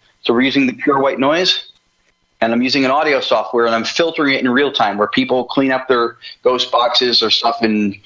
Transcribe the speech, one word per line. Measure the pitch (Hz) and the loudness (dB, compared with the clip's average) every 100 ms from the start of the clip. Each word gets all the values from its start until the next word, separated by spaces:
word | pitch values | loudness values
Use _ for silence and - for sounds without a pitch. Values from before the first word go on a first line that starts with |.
| _ _ | _ _
So | - | -2
we're | 120 | 0
using | 135 139 127 | 2 2 0
the | |
pure | 117 147 139 | -2 -2 0
white | 135 135 | 0 0
noise, | 135 160 185 - - _ _ _ _ _ _ - | 0 0 0 -2 -6 _ _ _ _ _ _ -4
and | 113 | -2
I'm | 117 | 0
using | 127 127 | 0 0
an | 131 | 0
audio | 139 156 135 | 0 0 0
software, | - 113 98 120 117 | 0 -2 0 0 2
and | |
I'm | 113 110 | 0 -2
filtering | - 165 160 143 | -2 -4 0 0
it | 135 | 0
in | 127 | 0
real | 123 143 | 2 0
time | 131 107 101 | 0 0 0
where | 104 | -2
people | - 127 127 120 | 0 0 -2 -2
clean | - 135 | 0 0
up | 131 131 | 0 0
their | 127 117 - - - | 0 0 -4 -20 -2
ghost | 123 123 - | 0 0 0
boxes | 123 120 - 123 113 | 0 2 2 0 0
or | 113 | 0
stuff | - 117 117 | 0 -2 0
in | 113 107 104 98 | 0 0 -2 -4